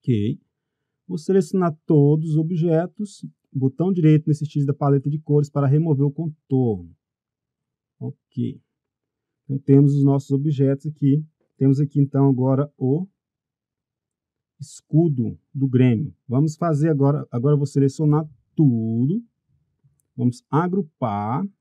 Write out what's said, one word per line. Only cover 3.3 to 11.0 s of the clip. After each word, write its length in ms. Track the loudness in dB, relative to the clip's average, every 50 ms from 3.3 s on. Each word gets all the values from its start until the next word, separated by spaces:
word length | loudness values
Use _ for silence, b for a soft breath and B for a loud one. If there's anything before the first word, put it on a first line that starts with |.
| _ _ _ _ _
Botão 360 | -2 -2 -2 -2 _ -2 0 0
direito 340 | 2 4 4 4 4 4
nesse 180 | 0 -2 -2 -4
X 220 | -6 -4 -4 -2
da 80 | -2 -2
paleta 340 | -2 0 2 2 2 0 -2
de 80 | -6
cores 320 | -6 -4 0 0 0 0 0
para 200 | _ -2 0 2
remover 360 | 2 2 2 0 0 0 0
o 60 | -2
contorno. 800 | -2 -4 -8 -10 -10 _ _ _ -2 0 0 0 -2 -4 -8 -16 -20 _ _ _ _ _ _ _ _ _ _ _ _ _ _ _ _ _ _ _ _ _
Ok. 600 | -12 -12 -12 _ _ _ _ -6 -6 -6 -8 -12 _ _ _ _ _ _ _ _ _ _ _ _ _ _ _ _ _
Então, 120 | _ -10 -8
temos 340 | 2 4 6 6 6 4 4
os 80 | 2 2
nossos 300 | 2 2 0 -2 -2 -4
objetos 560 | -2 -2 -2 0 0 0 0 0 -2 _ -12
aqui. 360 | -8 _